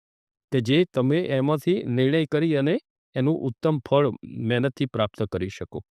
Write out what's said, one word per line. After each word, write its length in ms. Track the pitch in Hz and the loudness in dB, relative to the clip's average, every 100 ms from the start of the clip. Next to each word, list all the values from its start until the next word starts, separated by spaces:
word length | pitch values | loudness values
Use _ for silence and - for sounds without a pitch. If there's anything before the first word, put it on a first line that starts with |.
| _ _ _ _ _ | _ _ _ _ _
કે 80 | 135 | -2
જે 240 | 113 147 180 | 2 2 2
તમે 260 | - 127 160 | 0 2 0
એમાંથી 640 | 180 135 139 151 170 196 | 0 0 0 0 0 -2
નિર્ણય 420 | 123 120 131 160 156 | 0 2 2 2 0
કરી 300 | 147 165 147 | 0 0 2
અને 220 | 143 226 - _ _ | 0 -2 -6 _ _
એનું 240 | 135 131 160 | -2 0 0
ઉત્તમ 400 | 135 - 160 151 | -4 -2 -2 -2
ફળ 320 | - 139 143 - | 2 2 2 -4
મહેનતથી 640 | - 120 113 120 135 - 139 | -12 -6 -2 0 0 -2 -4
પ્રાપ્ત 360 | 113 107 - | -2 -2 -2
કરી 260 | 107 90 95 | -4 -4 -6
શકો, 340 | - 92 - - | -8 -12 -12 -16